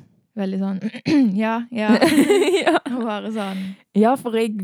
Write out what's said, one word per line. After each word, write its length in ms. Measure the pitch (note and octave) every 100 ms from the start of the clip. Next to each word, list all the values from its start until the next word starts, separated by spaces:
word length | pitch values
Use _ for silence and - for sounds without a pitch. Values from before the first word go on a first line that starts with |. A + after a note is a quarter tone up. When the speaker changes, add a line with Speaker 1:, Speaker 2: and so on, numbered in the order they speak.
| - _ _ G#3+
Speaker 1:
veldig 240 | F#3+ F#3+
sånn, 200 | G3 F#3+ G#3+ - -
<clears throat> 280 | D4+ A#3 G3
«Ja, 220 | A3 A3+ A#3+
ja.» 240 | A3+ G#3+ A#3 E4 D4 F4+
Speaker 2:
<laughs> 360 | G4+ G4 F4
Ja. 140 | D#4+ D#4+ C4+
Speaker 1:
Og 180 | B3 A3+
bare 240 | G#3 G3+
sånn. 280 | A3 G3 F#3+ F#3+ F#3+ _
Speaker 2:
Ja, 220 | G3+ A3 C4
for 180 | A#3+
jeg 220 | A3+ A3+ G#3+